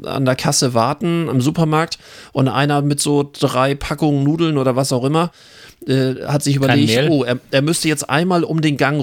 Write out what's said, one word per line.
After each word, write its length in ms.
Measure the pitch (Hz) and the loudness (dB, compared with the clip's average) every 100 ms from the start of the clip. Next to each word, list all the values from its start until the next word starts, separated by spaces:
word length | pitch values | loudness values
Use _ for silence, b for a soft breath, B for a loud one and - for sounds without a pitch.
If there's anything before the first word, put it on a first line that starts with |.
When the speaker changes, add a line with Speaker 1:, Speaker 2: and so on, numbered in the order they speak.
Speaker 1:
an 200 | - 104 | -6 -2
der 120 | 131 131 | 0 0
Kasse 360 | 160 143 131 | 0 0 0
warten 560 | 120 117 151 175 170 156 | 2 0 0 -2 -2 0
im 140 | 131 | 0
Supermarkt 560 | 127 170 160 156 165 - B B B | 0 2 2 0 -2 -6 B B B
und 160 | - 131 | -2 0
einer 320 | 113 147 143 | 2 0 2
mit 180 | 143 143 | 0 0
so 300 | 147 147 143 - | 0 0 -2 -2
drei 360 | 139 127 135 | -2 2 0
Packungen 500 | 139 - 151 156 143 | -2 -6 -2 0 2
Nudeln 320 | 139 160 165 147 | 2 2 0 2
oder 180 | 131 | 0
was 160 | 123 139 | 0 0
auch 100 | 127 | 0
immer, 260 | 131 156 170 B B B B B - | 0 0 -2 B B B B B -2
äh, 380 | 131 131 127 - | 0 0 -4 -4
hat 160 | 147 | -2
sich 120 | 143 139 | 0 0
Speaker 2:
Kein 80 | |
Speaker 1:
überlegt, 240 | 135 143 113 113 | 2 2 2 2
Speaker 2:
Mehl? 120 | 156 | 2
Speaker 1:
oh, 120 | 147 | 0
er, 160 | 120 123 - | 0 -4 -2
er 100 | 139 | 0
müsste 240 | 143 170 160 | 0 0 0
jetzt 220 | 147 - | -2 0
einmal 340 | 143 180 175 | 0 2 0
um 180 | 160 160 | 0 0
den 160 | 156 139 | 0 0
Gang 200 | 139 147 | 0 0